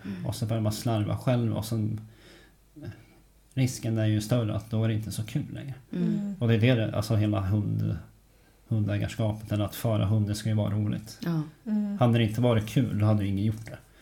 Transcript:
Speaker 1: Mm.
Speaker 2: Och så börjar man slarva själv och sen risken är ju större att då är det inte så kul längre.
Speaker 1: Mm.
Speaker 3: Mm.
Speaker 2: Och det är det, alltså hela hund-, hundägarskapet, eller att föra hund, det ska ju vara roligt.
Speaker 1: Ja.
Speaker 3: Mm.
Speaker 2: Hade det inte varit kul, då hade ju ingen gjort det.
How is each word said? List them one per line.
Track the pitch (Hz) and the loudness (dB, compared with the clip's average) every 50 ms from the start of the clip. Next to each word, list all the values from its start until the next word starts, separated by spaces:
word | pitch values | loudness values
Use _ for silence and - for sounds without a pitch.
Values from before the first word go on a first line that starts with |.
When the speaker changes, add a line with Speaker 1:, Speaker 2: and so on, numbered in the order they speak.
| - | -10
Speaker 1:
Mm. | - - 180 - | -10 -10 -8 -6
Speaker 2:
Och | - - | -6 -4
så | - 117 | -4 -2
börjar | 107 113 113 110 | -2 0 0 0
man | 107 107 | 0 0
slarva | - - 123 113 107 104 104 107 | 0 -2 0 0 0 0 0 -2
själv | 107 - 135 123 120 117 110 101 | -2 0 0 2 2 2 0 -2
och | 110 107 | -2 -4
sen | - 117 110 107 107 110 107 - - - - - - - - - - _ _ _ _ _ 151 - - - - - - - - _ _ _ _ _ _ - 131 | -2 -2 -2 -2 -2 -4 -6 -8 -12 -20 -20 -20 -20 -20 -20 -20 -20 _ _ _ _ _ -16 -14 -14 -14 -16 -20 -20 -20 -20 _ _ _ _ _ _ -2 0
risken | 131 123 - - - 120 113 110 | 0 0 0 -2 -4 -2 0 2
är | 110 | 2
ju | 107 107 107 | 4 2 2
större | 107 - 127 123 113 107 104 | 2 2 0 0 0 0 -2
att | 107 - - | -4 -4 -2
då | 110 110 113 | -2 0 0
är | 113 | 2
det | 110 | 0
inte | 107 110 - 110 | 0 -2 -4 -6
så | - 110 | -6 -8
kul | - - 151 - - - | -4 -4 -4 -4 -4 -8
längre. | 120 - 139 127 - - - - | -10 -10 -10 -12 -14 -14 -10 -4
Speaker 1:
Mm. | 180 - - 208 | -2 0 0 0
Speaker 3:
Mm. | 208 202 202 196 - | -2 -2 -4 -4 -2
Speaker 2:
Och | 123 113 | 2 2
det | 117 110 110 127 | 4 6 6 4
är | 127 | 4
det, | 117 107 104 - | 4 2 -2 -2
alltså | 104 104 - 117 | -2 0 2 2
hela | 107 104 104 104 101 | 2 4 2 2 0
hund-, | 95 92 104 107 104 107 107 107 107 107 107 80 - - - - _ _ _ _ _ _ _ _ _ - | 0 0 0 0 0 0 -2 -2 -2 -2 -2 -4 -8 -14 -20 -20 _ _ _ _ _ _ _ _ _ -4
hundägarskapet, | 117 107 104 104 104 104 107 104 - - 113 107 104 - - - 104 | -2 0 0 0 0 0 -2 -4 -2 -2 0 -2 -2 -2 -4 -4 -2
eller | 104 104 | 0 0
att | 98 - | -2 -4
föra | - - 117 107 104 110 | -4 -2 0 2 2 2
hund, | 98 110 110 104 104 | 2 4 2 2 2
det | 104 | 0
ska | 104 - 113 | -2 0 0
ju | 107 | 0
vara | 107 104 107 | 2 0 0
roligt. | 101 107 104 104 - 107 107 - - - - | 0 0 0 0 -2 -4 -6 -10 -14 -8 -4
Speaker 1:
Ja. | 170 170 156 151 160 - - - | -2 -2 -2 -2 -6 -10 -14 -6
Speaker 3:
Mm. | 226 214 208 208 202 202 202 | -4 -2 -2 0 -2 0 2
Speaker 2:
Hade | 123 120 117 117 | 4 4 4 4
det | 117 | 4
inte | 104 110 117 | 2 2 2
varit | 123 123 117 110 107 - | 2 4 4 4 2 0
kul, | - 143 120 104 - 104 | 0 0 0 2 2 2
då | 104 | 4
hade | 107 107 104 98 | 4 4 4 2
ju | 101 | 0
ingen | 98 98 101 | 0 0 0
gjort | 110 107 110 - | 0 -2 -2 -8
det. | - - - - _ - - | -14 -16 -18 -20 _ -20 -20